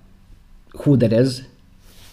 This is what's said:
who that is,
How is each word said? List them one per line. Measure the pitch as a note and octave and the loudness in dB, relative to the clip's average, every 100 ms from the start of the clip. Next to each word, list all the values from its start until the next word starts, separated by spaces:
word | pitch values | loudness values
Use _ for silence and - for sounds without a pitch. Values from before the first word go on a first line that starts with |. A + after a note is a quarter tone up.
| - - _ - - - - | -20 -20 _ -20 -20 -20 -20
who | - D3 C3+ | -6 0 2
that | A#2 A2+ C3+ | 2 2 0
is, | B2+ - - _ - - - - | -4 -16 -20 _ -20 -20 -20 -20